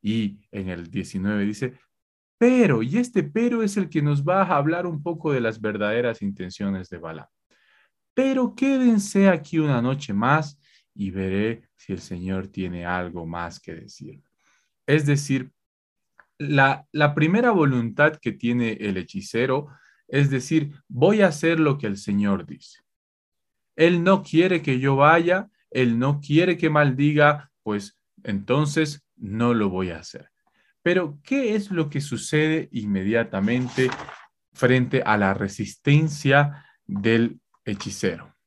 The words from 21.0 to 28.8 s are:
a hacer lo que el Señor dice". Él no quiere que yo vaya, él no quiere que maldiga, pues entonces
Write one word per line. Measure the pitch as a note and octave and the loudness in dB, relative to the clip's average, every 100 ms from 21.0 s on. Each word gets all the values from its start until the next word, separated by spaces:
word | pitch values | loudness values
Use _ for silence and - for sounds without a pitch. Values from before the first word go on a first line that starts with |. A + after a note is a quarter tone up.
| D#3+ G#3+ | 2 4
a | F#3+ | 2
hacer | D3 E3 E3 | 2 0 2
lo | D3+ C#3+ | 2 0
que | G#2+ | -4
el | G2 | -6
Señor | - G2+ G2+ F#2+ - | -2 0 0 -2 -4
dice". | C#2+ - _ _ _ _ _ _ _ _ _ _ - | -16 -20 _ _ _ _ _ _ _ _ _ _ 2
Él | E3 F3 | 4 4
no | E3+ G3 | 4 2
quiere | - D#3 F#3 F3 | 2 2 4 2
que | D3 B2+ | 0 0
yo | C3+ C3+ | 2 4
vaya, | D3 E3+ E3+ F#3 G3+ _ _ | 6 6 4 0 -2 _ _
él | B2+ B2 A#2 | 0 0 2
no | C3 C#3+ | 0 -2
quiere | - D3 F3+ E3+ | 0 2 2 2
que | D#3+ | 2
maldiga, | D3+ D3 C3 D3 D3 D3 D3 - _ | 4 2 2 2 4 4 4 -6 _
pues | - G#2 G2 _ _ _ | -6 -6 -6 _ _ _
entonces | - G2 G2 C3+ D3+ D3+ | -6 -6 0 0 2 0